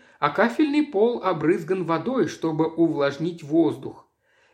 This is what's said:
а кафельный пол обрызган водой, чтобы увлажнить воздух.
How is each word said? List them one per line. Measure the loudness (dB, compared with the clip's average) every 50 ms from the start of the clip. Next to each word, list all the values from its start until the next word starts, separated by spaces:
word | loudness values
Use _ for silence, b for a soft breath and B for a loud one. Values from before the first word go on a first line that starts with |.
| B B B B
а | -4 -2
кафельный | 2 2 2 2 2 2 0 2 2 0 0
пол | 0 2 2 2 2 2 0 -2
обрызган | -2 -2 0 2 2 2 0 0 -2 -4 -2 0
водой, | -2 -2 -2 -2 -2 0 0 0
чтобы | -2 -2 -4 -4 -4 0 0 -2
увлажнить | -2 2 2 2 2 2 2 0 0 0 -2 -4 -6 -6 -8 -6
воздух. | 0 2 2 2 2 0 -4 -8 -14 -16 -16 -20 _ _ _ _ _ _ _ _ _